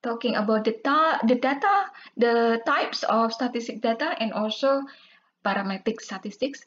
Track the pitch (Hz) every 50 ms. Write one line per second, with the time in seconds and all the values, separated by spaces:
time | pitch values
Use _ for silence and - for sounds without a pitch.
0 | - 240 233 233 - 240 - - 214 208 220 214 214 226 220 - - 277 285 302
1 | 320 320 302 - 214 226 254 247 254 262 277 277 - 392 392 403 392 - - -
2 | - - _ - 233 233 233 233 233 233 226 233 226 - 277 311 320 - - -
3 | - - 208 220 226 226 226 - 262 247 - 240 233 - - - - 233 226 226
4 | 294 320 349 - 226 220 - - 214 220 214 - - 269 277 277 277 277 - -
5 | - - - _ _ _ _ _ _ 208 196 202 196 190 190 190 - 233 214 -
6 | - - 208 185 - 208 202 - - 285 277 - -